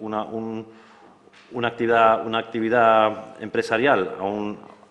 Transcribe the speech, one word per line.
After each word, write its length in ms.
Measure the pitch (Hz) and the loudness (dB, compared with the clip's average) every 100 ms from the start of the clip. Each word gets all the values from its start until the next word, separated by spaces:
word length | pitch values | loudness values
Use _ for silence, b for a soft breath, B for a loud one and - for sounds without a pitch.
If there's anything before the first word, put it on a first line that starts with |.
una, 220 | 107 107 | -8 -8
un, 440 | 107 113 113 113 113 B B B B B _ _ - | -6 -8 -8 -10 -12 B B B B B _ _ -14
una 160 | 120 120 | -6 -6
actividad, 580 | 120 117 117 113 113 113 | -2 2 4 6 4 0
una 120 | 113 | -6
actividad 1000 | 110 117 110 120 113 110 110 104 - - | -4 -4 0 4 6 6 4 0 -14 -14
empresarial 760 | 110 117 - 113 139 117 92 - | -8 -4 -2 0 2 2 0 -6
a 40 | |
un, 360 | 95 104 104 104 - - - | -6 -4 -6 -10 -16 -20 -20